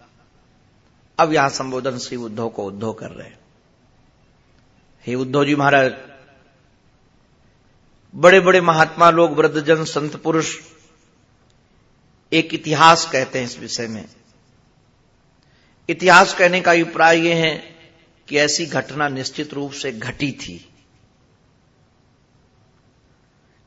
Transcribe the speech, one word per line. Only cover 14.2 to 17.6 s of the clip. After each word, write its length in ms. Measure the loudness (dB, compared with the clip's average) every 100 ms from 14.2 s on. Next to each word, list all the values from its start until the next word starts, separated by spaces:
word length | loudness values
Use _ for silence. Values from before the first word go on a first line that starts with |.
| _ _ _ _ _ _ _ _ _ _ _ _ _ _ _ _ -10
इतिहास 460 | 0 6 8 6
कहने 260 | 4 2 2
का 100 | 2
अभिप्राय 480 | 2 2 2 4 4
यह 180 | 2 0
है 380 | -2 -4